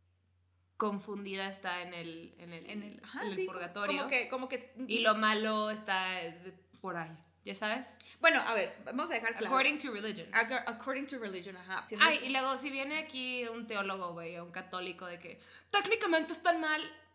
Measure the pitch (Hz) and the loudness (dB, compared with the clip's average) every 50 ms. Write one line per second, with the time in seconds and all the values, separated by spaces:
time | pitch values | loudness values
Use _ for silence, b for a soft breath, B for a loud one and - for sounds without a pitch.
0 | _ _ _ _ _ _ _ _ _ _ _ _ _ _ _ - 214 208 202 196 | _ _ _ _ _ _ _ _ _ _ _ _ _ _ _ -4 -2 -2 -2 -4
1 | 202 214 202 202 202 196 190 196 190 196 196 196 - 185 175 175 175 180 175 170 | -6 -8 -10 -8 -8 -6 -4 -4 -4 -4 -6 -6 -6 -4 -4 -4 -6 -6 -8 -8
2 | 165 165 165 165 165 - - - 175 170 170 165 - - 208 208 202 208 - - | -8 -8 -10 -12 -14 -16 -18 -18 -16 -14 -14 -12 -12 -10 -10 -10 -10 -10 -12 -16
3 | - - - 294 440 415 381 381 370 370 - 180 175 170 175 202 202 247 285 - | -16 -12 -8 -6 -4 -4 -2 -2 -2 -2 -4 -6 -6 -6 -4 -2 0 2 2 0
4 | - 269 247 254 226 - 262 254 262 262 262 247 - - - 226 262 - 220 233 | 2 2 2 2 2 0 -2 -4 -2 -4 -4 -6 -8 -10 -10 -10 -4 0 2 6
5 | 226 220 214 214 220 214 214 208 220 220 220 214 214 214 214 214 214 - 190 190 | 8 8 8 8 6 6 6 4 4 2 2 2 0 0 -2 -2 -2 0 2 2
6 | 185 185 185 180 170 165 165 170 175 185 175 - - _ - - - 185 175 170 | 2 2 0 -2 -4 -6 -8 -10 -12 -16 -16 -16 -20 _ -18 -10 -8 -6 -4 -4
7 | 165 160 160 - - - _ _ _ 196 202 - 214 214 226 254 254 - - B | -6 -8 -10 -14 -20 -20 _ _ _ -8 -6 -2 -2 0 -2 -2 -4 -6 -10 B
8 | B B B B - 330 302 262 - - 233 208 180 - - - - - 233 262 | B B B B 6 8 8 8 6 4 2 2 2 0 -2 -6 -8 -6 -4 -2
9 | 311 339 302 220 226 226 233 - 226 196 269 262 262 294 302 294 294 262 220 202 | -2 0 0 0 0 0 -2 0 0 2 4 6 6 6 4 2 0 -4 -4 -4
10 | 208 214 202 - 165 - - 220 233 220 262 240 - - 226 220 - 269 277 277 | -4 -4 -4 -6 -6 0 2 2 2 2 0 -2 -2 -2 -6 -4 -4 -4 -2 -2
11 | 277 269 277 247 226 202 190 180 175 196 185 185 180 185 190 - - - 220 202 | -4 -4 -6 -6 -6 -6 -6 -6 -8 -8 -12 -12 -10 -6 -6 -6 -4 -4 4 6
12 | 302 330 302 262 247 262 269 269 262 269 262 254 269 285 269 269 269 277 302 311 | 8 8 8 6 2 0 0 2 2 2 0 0 -2 -2 -2 -2 -2 -2 -2 -4
13 | 311 311 - 254 254 254 254 247 240 233 226 233 220 220 220 202 196 196 190 196 | -4 -4 -4 -4 -2 -2 -2 -2 -2 -4 -4 -6 -6 -4 -2 -2 -2 -2 -2 -4
14 | 180 175 170 170 165 165 175 170 175 175 170 185 185 - - 185 180 185 175 - | -4 -6 -6 -6 -8 -8 -8 -10 -10 -10 -10 -10 -10 -6 -6 -6 -6 -6 -6 -8
15 | 185 175 175 175 180 175 - B B B B B B B - 403 403 381 453 453 | -10 -10 -10 -12 -12 -14 -16 B B B B B B B 2 2 4 4 2 2
16 | 440 370 330 320 311 330 330 - - 359 339 330 311 311 311 311 - - - - | 4 4 4 4 4 2 -2 2 4 4 4 4 4 2 0 0 -2 -4 -10 -16
17 | - - _ | -20 -20 _